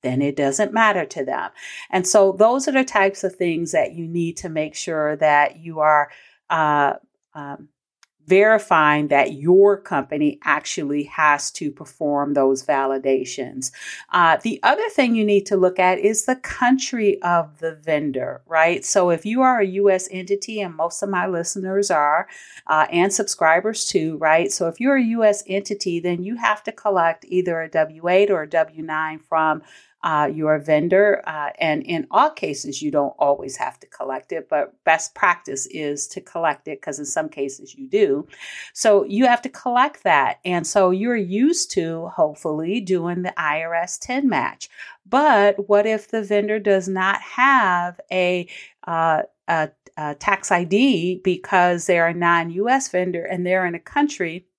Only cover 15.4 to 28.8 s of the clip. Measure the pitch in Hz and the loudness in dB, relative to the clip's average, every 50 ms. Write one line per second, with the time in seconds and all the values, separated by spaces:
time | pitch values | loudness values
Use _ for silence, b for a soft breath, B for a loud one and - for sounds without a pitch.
15.4 | 196 - 208 190 185 185 180 - 185 185 185 - - 208 220 - - - 254 262 | 2 2 0 2 2 2 2 2 2 2 2 2 0 0 0 0 -2 -2 -2 -4
16.4 | - - - - - 240 262 262 262 - - 240 214 202 - - - 175 175 170 | -4 -14 -6 0 2 2 2 2 0 -4 -4 0 2 2 0 0 0 2 2 2
17.4 | 165 151 - _ 165 165 160 156 _ 160 156 151 147 147 131 131 127 123 127 127 | 0 -2 -8 _ -8 -8 -8 -8 _ -2 -2 0 0 -2 -4 -4 -6 -6 -8 -12
18.4 | _ _ 165 160 160 165 175 - - - - 208 180 180 170 165 - 202 220 247 | _ _ 2 4 4 4 2 0 -4 0 2 2 4 4 2 0 -2 -4 -2 2
19.4 | 262 262 254 233 202 190 185 196 202 202 185 185 185 - - 185 185 180 202 202 | 2 2 4 2 0 0 0 2 4 4 4 2 0 -6 -10 -10 -4 -4 -4 -4
20.4 | 196 - 220 208 202 175 165 156 160 170 - - - 202 196 180 180 185 185 170 | -4 -8 -8 -8 -8 -8 -4 -4 -4 -4 -4 -6 -6 -4 -2 -2 -2 -2 -2 -4
21.4 | 170 170 - 202 185 185 190 196 202 196 180 156 147 147 151 165 190 B B B | -4 -6 -6 -8 -6 -4 -2 -2 0 2 2 2 2 2 2 0 -2 B B B
22.4 | B B B B B - 156 156 156 - 160 170 175 202 196 - 202 - - - | B B B B B -2 2 2 2 2 2 2 2 2 0 -2 -4 -4 -2 0
23.4 | - 160 160 175 190 214 220 - - - - 190 156 160 156 147 151 156 156 160 | 2 4 4 4 2 -2 -6 -4 -8 2 2 2 2 2 -2 -2 2 4 4 4
24.4 | 175 - - - 180 165 165 - 233 262 285 269 247 226 226 233 226 214 208 202 | 2 0 -2 -2 -4 -4 -4 -2 0 2 2 2 2 0 0 2 4 2 2 2
25.4 | - - 190 202 196 - 208 202 - 190 170 170 165 180 175 170 180 196 233 233 | -4 -4 -4 -4 -4 -4 -8 -6 -6 -6 -6 -4 -2 -4 -4 -4 -4 -8 -8 -2
26.4 | 233 226 214 208 _ - 220 - _ 214 196 185 165 165 165 - - - 175 185 | 0 0 0 0 _ -12 -12 -4 _ 0 2 2 2 0 0 -4 -10 -4 -2 -2
27.4 | 180 180 170 165 165 160 156 165 156 156 160 160 165 175 180 185 202 202 202 170 | -2 -2 -4 -4 -6 -4 0 0 0 0 -4 -8 -4 0 2 4 4 4 2 -2
28.4 | 156 151 156 165 160 160 160 160 | -2 -2 0 0 0 0 _ -14